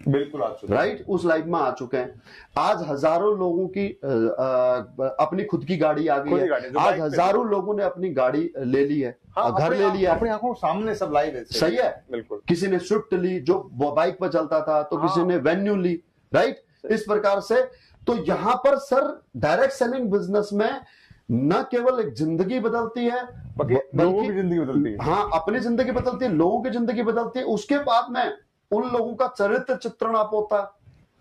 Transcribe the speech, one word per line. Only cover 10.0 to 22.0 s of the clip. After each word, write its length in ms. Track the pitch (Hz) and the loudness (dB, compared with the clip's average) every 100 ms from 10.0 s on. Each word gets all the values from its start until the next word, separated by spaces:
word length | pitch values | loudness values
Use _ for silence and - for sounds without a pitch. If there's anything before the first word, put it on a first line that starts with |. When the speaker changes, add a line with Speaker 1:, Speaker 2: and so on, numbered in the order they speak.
| 180 | 2
Speaker 2:
है। 60 | 165 | 2
Speaker 1:
अपनी 120 | 226 | 0
आंखों 240 | 214 240 | -2 -4
के 40 | 233 | -2
सामने 380 | 156 185 220 202 | -2 -2 -2 -4
सब 160 | 180 | 0
लाइव 220 | 147 151 127 | 0 0 -4
है। 80 | |
Speaker 2:
सही 320 | 117 113 165 - | -6 -2 0 2
है? 300 | 156 - - | 0 -2 -8
Speaker 1:
बिल्कुल। 300 | 120 110 104 - | -8 -8 -6 -2
Speaker 2:
किसी 200 | 170 190 | 0 0
ने 120 | 185 | -2
Swift 340 | 180 214 - | 0 -2 0
ली 260 | 180 180 185 | -2 0 -2
जो 300 | 135 190 - | 0 0 -2
ब-, 200 | 123 147 147 | -4 0 2
bike 240 | 175 - | 0 0
पर 100 | 180 | -2
चलता 320 | 165 151 160 | -2 0 0
था, 220 | 151 151 | 2 0
तो 140 | 147 160 | 0 -2
किसी 220 | 170 180 | 0 2
Speaker 1:
हाँ। 80 | 175 | 2
Speaker 2:
ने 100 | 175 | 2
वेन्यू 380 | 131 180 202 196 | 2 0 0 0
ली, 280 | 180 170 - _ - | 0 -2 -8 _ -2
Right? 240 | 147 233 - | 2 2 -2
Speaker 1:
सही। 380 | _ _ - 220 | _ _ -2 -2
Speaker 2:
इस 80 | |
प्रकार 360 | 202 208 202 196 | 0 0 2 0
से, 220 | 190 240 254 - _ - - | 2 0 0 -4 _ -10 -2
तो 80 | 233 | -2
यहाँ 400 | 151 180 196 247 | 0 -2 0 2
पर 220 | 277 277 | 4 2
sir 440 | - 262 294 - _ 120 | 2 0 0 -4 _ -2
direct 360 | 147 175 269 | 2 4 2
selling 380 | - 240 262 226 | 2 -2 0 0
business 380 | 202 180 202 208 | 0 0 0 0
में 280 | 202 226 269 - _ - - - | 0 0 -2 -10 _ -20 -16 -4
न 340 | 117 139 208 262 | 0 2 2 0
केवल 280 | 240 247 | 0 2
एक 140 | 254 | 2